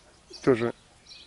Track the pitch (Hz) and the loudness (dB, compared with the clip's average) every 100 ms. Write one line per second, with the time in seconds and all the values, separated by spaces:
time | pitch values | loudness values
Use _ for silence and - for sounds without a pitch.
0 | - - - - 143 113 117 - - - | -20 -20 -20 -2 2 2 0 -6 -16 -20
1 | - - | -20 -20